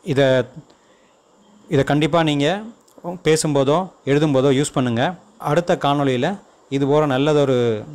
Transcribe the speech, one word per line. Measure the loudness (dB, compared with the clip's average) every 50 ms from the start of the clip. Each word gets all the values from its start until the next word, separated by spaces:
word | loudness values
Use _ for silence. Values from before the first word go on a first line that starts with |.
| _
இத, | -2 0 2 4 4 4 2 0 -4 -10 -20 -20 _ _ _ _ _ _ _ _ _ _ _ _ _ _ _ _ _ _ _ _ -2
இத | 0 0 0
கண்டிப்பா | 2 0 0 0 2 2 0 2
நீங்க | 2 0 0 0 -2 -2 -4 -8 -14 -20 _ _ _ _ -16 -14 -14 -14 -4 0
பேசும்போதோ, | 0 0 2 0 0 0 2 2 2 0 0 -2 -6 -12 _ _
எழுதும்போதோ | 0 0 2 2 2 2 2 2 2
யூஸ் | 2 2 0 -2 -2
பண்ணுங்க. | -2 -2 0 0 0 -2 -2 -4 -8 -18 _ _
அடுத்த | _ -4 -2 -2 -2 0 0 -2 -2
காணொளியில | 0 -2 0 0 0 -2 0 -2 -2 -4 -4 -8 -14 _ _ _ _ _
இது | -4 -2 0
போல | 2 2 2 2
நல்லதொரு | 2 0 0 0 2 2 2 2 2 2 0 0 0 -2 -4 -8 -14